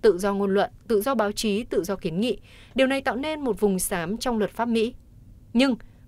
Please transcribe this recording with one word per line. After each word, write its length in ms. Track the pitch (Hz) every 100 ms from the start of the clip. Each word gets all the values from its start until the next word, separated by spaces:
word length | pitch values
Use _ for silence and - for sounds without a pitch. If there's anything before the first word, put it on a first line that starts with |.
tự 160 | 220 175
do 160 | 202
ngôn 200 | 202 202
luận, 160 | 190 - - -
tự 140 | 220
do 120 | 214
báo 180 | 262 208
chí, 320 | 208 220 202
tự 200 | 240 254
do 120 | 170 196
kiến 240 | 180 165
nghị. 180 | 240 - - - -
Điều 120 | - 262
này 140 | 269
tạo 160 | 269 226
nên 240 | 302 311
một 200 | 269 196
vùng 180 | 208 185
xám 400 | - 190 165 226
trong 200 | 262 226
luật 120 | 190
pháp 180 | - 240
Mỹ, 260 | 226 220 - - - - - -
nhưng 240 | 226 269 233 - -